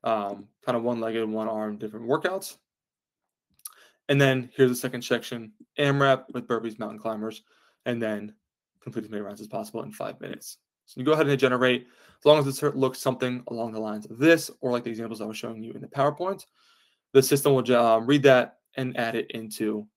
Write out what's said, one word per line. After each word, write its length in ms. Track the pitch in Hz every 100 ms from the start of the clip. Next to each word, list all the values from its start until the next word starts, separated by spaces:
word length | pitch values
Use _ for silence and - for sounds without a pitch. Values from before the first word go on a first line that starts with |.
um, 420 | 120 110 101 101 - _
kinda 160 | - 120
one-legged, 480 | 117 120 113 113 110
one-arm, 500 | 110 110 107 107 104
different 280 | 107 113 117
workouts. 520 | 156 180 190 - - _ _ _ _ _ _ _ _ _ _ - _ _ _ -
And 120 | 139
then 300 | 135 131 123
here's 160 | - 131
the 60 | 123
second 260 | 131 123
section, 500 | - 120 - 120 113 _ - -
amrap 480 | 143 139 139 127 -
with 140 | 127 113
burpees, 320 | 117 113 110
mountain 200 | 110 107
climbers, 440 | 113 107 110 107 _ _ _ _ -
and 160 | 120
then 320 | 113 107 104 _ _ _ _ _
complete 240 | - 110
as 60 | 107
many 120 | 104
rounds 180 | 101 104
as 80 | 107
possible 340 | 107 107 113
in 80 | -
five 300 | - 104 -
minutes. 380 | - - - - _ _
So 160 | _ -
you 40 |
go 80 | 131
ahead 100 | 151
and 80 | 143
hit 100 | 139
generate. 460 | 131 127 127 123 - _ _ _
As 60 |
long 140 | 147 156
as 240 | 139 135
it 140 | 147 135
looks 220 | 131 127
something 440 | 139 123 127 123 -
along 240 | 120 117
the 80 | 110
lines 260 | 110 107 107
of 120 | 113
this, 320 | 151 165 - -
or 100 | 131
like 140 | 123
the 60 | 120
examples 300 | 113 113 110
I 40 |
was 120 | 107 110
showing 260 | 113 113
you 100 | 113
in 80 | -
the 80 | -
PowerPoint, 560 | - 139 143 180 196 - _ _ _ _ _ _
the 100 | 135
system 320 | 135 139 147
will 80 | 135
ju-, 140 | 117 123
um, 300 | 117 113 117
read 160 | 147
that 340 | 139 127 123 _ _ -
and 200 | 127 120
add 180 | 117 113
it 140 | -
into 580 | 117 113 - 107 107 107